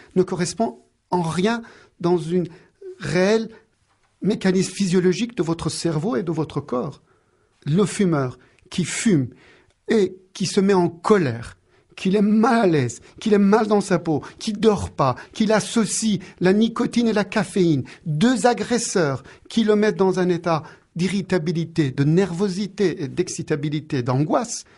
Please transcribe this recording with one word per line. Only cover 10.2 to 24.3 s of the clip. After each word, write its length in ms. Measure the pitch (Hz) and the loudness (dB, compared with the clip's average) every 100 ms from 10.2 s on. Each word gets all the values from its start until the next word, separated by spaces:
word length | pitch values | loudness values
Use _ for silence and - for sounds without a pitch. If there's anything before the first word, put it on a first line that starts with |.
| _ | _
qui 120 | - 185 | -8 -2
se 140 | - | 0
met 140 | 190 | 2
en 160 | 190 170 | 4 2
colère, 680 | - - 208 143 117 - - _ _ _ - | -2 2 2 2 -4 -10 -18 _ _ _ -6
qu'il 200 | 185 208 | 0 2
est 60 | |
mal 400 | 202 220 233 233 | 4 4 4 4
à 60 | 196 | 4
l'aise, 340 | 151 123 - - - | 2 0 -6 -20 -8
qu'il 140 | 226 | 2
est 60 | 208 | 4
mal 280 | 196 220 214 | 6 4 4
dans 120 | 208 | 0
sa 200 | 196 175 | 2 -2
peau, 220 | 165 143 - - | 0 -4 -4 -10
qu'il 220 | - 202 | -8 2
dort 320 | 220 196 87 | 2 2 -2
pas, 240 | - 139 120 - | 0 0 0 -8
qu'il 180 | - 214 | -2 2
associe 640 | 214 - 233 214 - 220 196 - - | 2 2 0 0 0 -2 -2 -4 -2
la 100 | 180 | 2
nicotine 560 | 208 226 226 240 240 233 | 4 2 0 -2 0 0
et 60 | |
la 100 | 214 | 0
caféine, 640 | 196 220 180 196 170 143 - - 175 | 0 -2 -2 0 2 2 -2 -10 -6
deux 400 | 147 233 247 220 | 0 2 4 2
agresseurs 800 | 208 202 240 - 202 151 131 - - - | 2 0 -2 -2 0 0 -2 -8 -20 -6
qui 140 | - | -2
le 120 | 214 214 | 2 4
mettent 200 | 214 170 | 2 2
dans 240 | 190 180 | 0 2
un 100 | 180 | 0
état 340 | 170 170 156 - - _ 170 | 0 0 -2 -4 -20 _ -6
d'irritabilité, 920 | 180 196 - 185 160 170 165 165 139 | -2 -2 -2 -2 -2 -4 -4 -2 -2
de 120 | 127 | 0
nervosité 960 | 143 165 196 170 208 180 202 - 190 147 | 2 2 2 0 -4 -2 -8 -2 -2 -2
et 40 | 139 | -8
d'excitabilité, 960 | 127 180 - 147 147 151 151 - 143 | -4 -6 -6 -4 -4 -2 -6 -4 -4
d'angoisse, 640 | 120 131 156 | -2 0 0